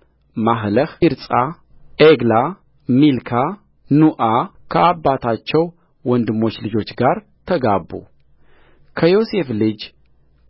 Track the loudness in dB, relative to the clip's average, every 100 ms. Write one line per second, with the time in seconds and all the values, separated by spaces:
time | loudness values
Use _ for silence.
0 | _ _ _ -4 -2 0 0 0 -2 0
1 | -2 -2 -2 -2 -2 -6 _ -20 -14 4
2 | 4 6 2 2 0 -6 _ _ -2 2
3 | 4 2 -2 -4 -4 -6 _ _ -2 4
4 | 4 2 0 0 -4 -10 -4 0 2 2
5 | -2 -2 -2 -6 -2 -2 -2 -8 _ _
6 | -2 -2 0 -2 -4 -4 -6 -6 -6 -2
7 | -2 -2 -8 _ -6 -2 0 -2 -4 -14
8 | -16 _ _ _ _ _ _ _ _ -2
9 | 2 2 0 -4 -4 -2 -2 -4 -14 _
10 | _ _ _ _